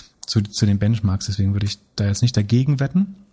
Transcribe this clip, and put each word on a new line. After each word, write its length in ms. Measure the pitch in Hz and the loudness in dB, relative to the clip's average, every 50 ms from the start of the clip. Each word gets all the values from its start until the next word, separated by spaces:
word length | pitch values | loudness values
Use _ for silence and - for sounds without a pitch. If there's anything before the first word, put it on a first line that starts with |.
| - - _ _ - | -20 -20 _ _ -12
zu, 140 | - - 214 | -2 -2 -2
zu 240 | 202 202 - - 110 | -2 0 -2 0 2
den 140 | 104 101 101 | 2 2 2
Benchmarks. 480 | 104 104 117 104 101 95 95 92 - | 2 0 0 2 0 0 0 0 -2
Deswegen 260 | - 98 - 98 98 101 | -4 -2 0 0 0 0
würde 140 | 101 101 | 0 -2
ich 120 | 98 - - _ _ _ | -4 -6 -8 _ _ _
da 100 | - 104 | -2 -2
jetzt 160 | 101 101 - 120 | 0 0 2 0
nicht 140 | 123 127 | 0 0
dagegen 440 | 110 104 101 117 123 135 143 143 131 | 0 0 2 2 2 2 2 0 0
wetten. 340 | 139 135 - 180 196 190 - - - _ | -2 0 0 0 0 0 -4 -14 -20 _